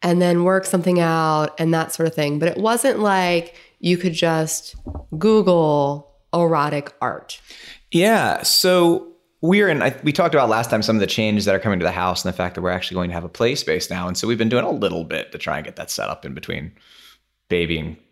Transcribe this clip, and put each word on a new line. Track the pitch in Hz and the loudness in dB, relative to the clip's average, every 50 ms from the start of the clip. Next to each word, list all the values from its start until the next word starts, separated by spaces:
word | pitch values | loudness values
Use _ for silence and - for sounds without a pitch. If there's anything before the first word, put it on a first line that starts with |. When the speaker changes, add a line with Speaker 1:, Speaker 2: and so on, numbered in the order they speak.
| - | 0
Speaker 1:
and | 175 175 175 | 2 2 2
then | 180 175 175 175 175 | 4 4 2 2 2
work | 180 190 190 185 | 2 2 2 0
something | - - 185 175 185 180 175 | 0 -2 0 2 2 2 2
out | 170 165 160 165 160 160 156 151 151 151 - - | 2 2 2 0 0 2 2 0 0 -2 -2 -2
and | 165 160 165 | 0 0 2
that | 160 165 - - | 0 0 -4 -4
sort | - 165 | -2 -2
of | 160 160 | -2 0
thing. | - 151 143 147 147 | -2 -2 -2 0 0
But | 156 170 | -2 -2
it | - - | -2 0
wasn't | 196 220 233 233 - 269 220 208 | 0 0 0 2 2 0 0 2
like | 214 208 196 190 185 180 175 175 170 - - - - _ _ _ | 2 2 2 2 2 2 0 0 -2 -4 -16 -20 -20 _ _ _
you | - 175 180 | 0 0 0
could | 175 180 185 165 | 0 0 -2 -2
just | 165 - 170 165 160 156 156 - - - - - - - - - - - - - | 0 0 0 2 0 0 -2 -4 -8 -10 -12 -18 -16 -14 -14 -14 -14 -14 -12 -10
Google | 156 165 214 220 214 202 185 180 170 160 151 147 147 143 139 143 143 151 _ _ _ _ _ - | -2 2 4 4 4 4 4 4 4 4 4 2 2 2 0 -2 -6 -10 _ _ _ _ _ 0
erotic | 170 170 165 165 156 147 147 147 147 143 - - _ | 0 2 2 2 2 0 0 -2 -4 -6 -8 -10 _
art. | - 123 - - - _ - - _ - - - - - - - _ _ - | -6 -6 -6 -6 -12 _ -18 -20 _ -20 -20 -20 -20 -20 -20 -20 _ _ 0
Speaker 2:
Yeah. | 165 175 214 226 202 147 107 82 - - | 2 4 4 4 4 4 2 0 0 0
So | - - - - 180 180 180 175 170 170 - - - - _ _ _ _ _ | 0 0 2 4 4 4 6 6 4 4 2 -2 -8 -20 _ _ _ _ _
we're | - 160 185 202 208 190 | 0 2 4 4 4 4
in, | 160 143 90 | 2 2 0
I, | 120 123 - - | -2 -2 -2 -4
we | 151 147 | -2 0
talked | - 180 170 139 | 2 0 2 4
about | 151 131 113 | 4 4 4
last | 110 110 120 120 | 2 0 0 0
time | - 110 104 | 0 0 2
some | - 110 | 2 2
of | 110 | 2
the | 101 | 2
changes | 92 - - 110 107 107 104 95 | 0 0 0 0 2 2 0 2
that | 101 95 | 2 0
are | 95 | 2
coming | - 113 101 90 | 2 0 0 0
to | 85 | 0
the | 85 90 | -2 0
house | 90 90 92 90 - - | 0 -2 -2 -2 -2 -4
and | 92 90 | -6 -4
the | |
fact | - 92 90 87 | -2 -4 -4 -4
that | - | -4
we're | 87 90 | -4 -2
actually | 90 92 - - 92 | -2 -2 -4 -6 -4
going | 92 87 87 | -4 -4 -4
to | 87 | -4
have | 85 85 | -6 -8
a | 87 | -10
play | - - 117 120 135 | -4 -2 -2 0 0
space | 143 - - 78 90 85 - | -2 -2 -2 -2 -2 -2 -6
now. | 90 92 90 | -8 -6 -6
And | 90 92 - | -6 -6 -4
so | - 107 | -2 -2
we've | 120 | -2
been | 110 113 113 | 0 0 0
doing | 120 123 - | 2 0 0
a | - | 0
little | 180 135 107 95 87 82 82 | -2 -2 -2 -2 -2 -4 -6
bit | - - 78 - - - | -6 -6 -8 -8 -8 -12
to | - | -12
try | - - 76 | -8 -6 -6
and | 71 78 | -6 -6
get | - - | -10 -14
that | - - - | -14 -12 -10
set | - - - 50 | -8 -8 -6 -8
up | - - - | -8 -10 -12
in | 69 65 | -14 -14
between | 71 76 - 85 78 71 85 - _ _ _ - - - - - _ _ _ _ _ _ _ | -14 -10 -10 -10 -10 -10 -12 -16 _ _ _ -20 -20 -20 -20 -20 _ _ _ _ _ _ _
baby | 87 87 85 80 82 80 | -2 -2 0 0 -2 -4
and | 76 80 80 - _ _ | -4 -8 -12 -14 _ _